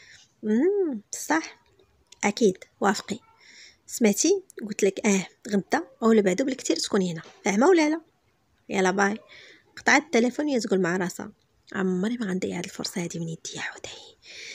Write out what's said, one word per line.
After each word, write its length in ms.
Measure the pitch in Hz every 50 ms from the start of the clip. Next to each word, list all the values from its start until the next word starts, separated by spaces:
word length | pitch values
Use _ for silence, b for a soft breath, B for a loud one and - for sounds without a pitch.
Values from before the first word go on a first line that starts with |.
| B B B B B B _ - -
"امم، 580 | 214 214 233 302 381 415 403 370 311 247 202 - -
بصح." 480 | - - - - 294 320 - - - _ _ _ _ _ _ _ _ _ _ _ - - -
"اكيد، 340 | 208 202 - 226 190 180 - - _ _ -
وافقي." 380 | 214 196 202 - - - 196 - _ _ _ B B B B B B B B B B
"سمعتي؟ 560 | - - - 240 208 208 - - 330 403 381 - _ - - 233
قلت 160 | 202 - - 208
لك 220 | 190 - - -
اه، 200 | 214 196 190 175 - _ _ -
غدا 360 | 240 208 196 - - - 302 339 - - - 233
اولا 180 | 226 226 214
بعدو 240 | 202 185 180 214 269
بالكثير 300 | 277 254 - - - 320
تكون 260 | - - - - 202
هنا، 200 | 185 180 160 160 - - - - -
فاهمه 220 | 196 196 208 269
ولا 220 | 359 370 330 302 302
لا؟ 120 | 320 330 - _ _ _ _ _ _ _ _ _ _ _ _ -
يلا 220 | 214 196 185 185
باي." 260 | 185 202 202 196 214 - - B B B B B B B B B -
قطعت 240 | - - 233 240 285
التليفون 440 | 294 - - 226 233 247 - - 302
وهي 140 | 294 269 233
تقول 220 | - - 196 190
مع 160 | 180 165 180
راسها، 340 | 185 175 180 - - - 214 - _ _ _ _ _ _ - -
"عمري 440 | 202 190 185 185 180 190 226 240
ما 80 | 247 226
غنضيع 320 | 190 180 185 - 196 180
هاد 60 | 175 175
الفرصه 400 | - - - 170 - - 190 170
هادي 160 | 170 - 165
من 80 | 170
يدي 240 | 165 165 - - - -
يا 60 | -
عدي، 560 | - - - - - - - - - - _ _ B B B B B B